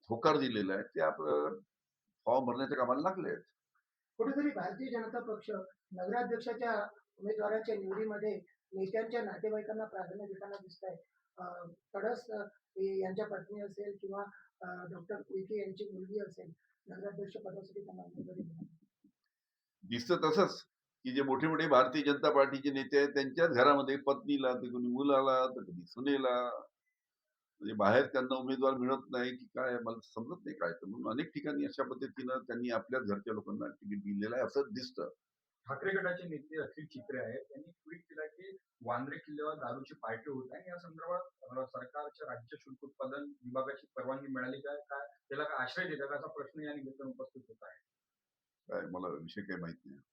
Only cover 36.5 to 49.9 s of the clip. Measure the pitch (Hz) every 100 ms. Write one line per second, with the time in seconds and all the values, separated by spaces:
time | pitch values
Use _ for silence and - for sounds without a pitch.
36.5 | 156 131 - 156 131 120 131 110 123 -
37.5 | 143 165 175 302 339 _ 311 311 - -
38.5 | - _ _ 117 123 139 147 - 147 151
39.5 | 151 123 131 135 151 - - 151 131 131
40.5 | - 180 175 175 160 165 180 - _ 131
41.5 | 127 131 123 127 147 147 - 147 117 117
42.5 | 151 - 131 139 _ 131 139 143 139 123
43.5 | 127 131 139 - - 123 135 139 127 127
44.5 | 139 143 147 - 143 143 _ _ 143 151
45.5 | 139 127 175 175 143 139 147 156 147 139
46.5 | 160 - 143 - 269 269 254 262 262 240
47.5 | 453 - - _ _ _ _ _ _ _
48.5 | _ - 92 85 90 90 76 82 107 98
49.5 | 90 85 80 69